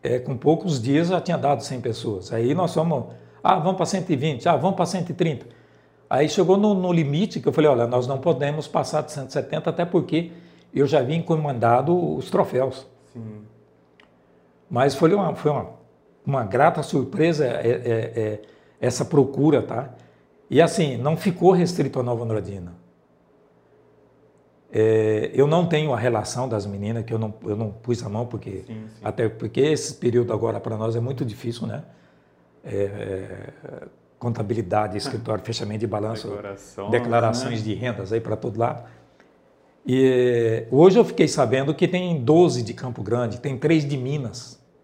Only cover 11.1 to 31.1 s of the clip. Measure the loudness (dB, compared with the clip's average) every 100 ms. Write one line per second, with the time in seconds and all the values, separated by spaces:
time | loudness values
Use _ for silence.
11.1 | -2 0 0 0 2 4 4 4 2 0
12.1 | -4 0 0 2 2 0 -4 -18 _ _
13.1 | -16 -14 -16 -20 _ _ _ _ _ _
14.1 | _ _ _ _ _ _ 2 2 4 4
15.1 | 4 0 0 0 0 -6 -14 _ _ _
16.1 | _ -4 -2 -2 2 2 2 -2 -2 -2
17.1 | 0 2 2 0 0 0 0 0 -2 -2
18.1 | -4 -4 -6 -12 _ _ _ -4 -2 2
19.1 | 4 4 2 4 4 0 -8 -8 -16 -20
20.1 | _ _ _ _ 4 4 2 -2 0 -2
21.1 | 0 -2 4 4 6 2 0 -2 -2 -2
22.1 | -2 -2 -4 -4 -10 -12 -18 _ _ _
23.1 | _ _ _ _ _ _ _ _ _ _
24.1 | _ _ _ _ _ _ 2 4 4 2
25.1 | 0 0 2 4 4 2 0 0 0 0
26.1 | 0 -4 -6 -2 -2 -4 -6 -6 -6 -4
27.1 | -4 -6 -8 -6 -4 -4 -6 -4 -4 -4
28.1 | -6 -6 -8 -10 -14 -12 -16 -16 -8 -8
29.1 | -2 -4 -4 -6 0 2 2 -4 -2 2
30.1 | 2 2 0 -2 -4 -6 -4 -2 -2 -4